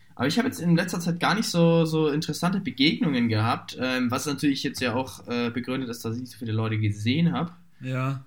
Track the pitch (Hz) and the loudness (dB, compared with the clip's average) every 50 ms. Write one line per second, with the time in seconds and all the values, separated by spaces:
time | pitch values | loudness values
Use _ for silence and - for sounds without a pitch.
0 | - - - - 123 139 - 233 233 262 - - 165 175 165 165 - 175 - 180 | -20 -20 -6 -2 -2 0 2 2 0 0 -2 -2 2 4 4 4 4 0 -4 -2
1 | 170 170 165 175 - 139 170 220 226 - - 170 170 170 165 165 165 160 160 156 | -2 -2 -2 0 0 0 2 2 0 0 2 4 4 6 6 4 4 2 2 2
2 | 156 151 139 151 - - 147 - - 180 196 196 - 131 - - 135 170 233 - | 2 2 0 0 -2 -4 -4 -2 -2 0 0 -2 -4 -4 0 2 2 2 4 2
3 | 226 160 135 123 120 117 110 107 110 117 139 175 - - - - 123 127 127 127 | 0 0 2 2 2 2 2 2 2 2 0 -2 -6 -12 -8 -4 -2 -2 0 0
4 | 127 120 127 135 - 147 139 - 151 147 139 131 - 139 - - 131 120 110 127 | 0 0 0 -2 -2 -4 -4 0 0 0 0 0 -2 -4 -4 -2 -2 0 0 -2
5 | 131 - - - - - 120 120 120 117 117 127 120 - 127 135 131 117 120 - | -4 -4 -8 -14 -8 -4 -2 0 0 0 -2 -4 -4 -4 -4 -4 -4 -6 -8 -6
6 | - 117 113 123 127 120 - - 127 110 107 110 110 110 110 107 107 104 101 - | -6 -6 -6 -6 -8 -10 -12 -10 -4 -2 0 0 0 0 0 2 2 0 0 0
7 | 104 120 131 160 170 170 175 170 175 170 - - - - - _ 131 127 131 127 | 0 0 2 4 4 4 2 0 -2 -4 -8 -16 -20 -20 -20 _ -8 -6 -4 -2
8 | 131 135 139 131 - | -2 -2 -4 -6 -10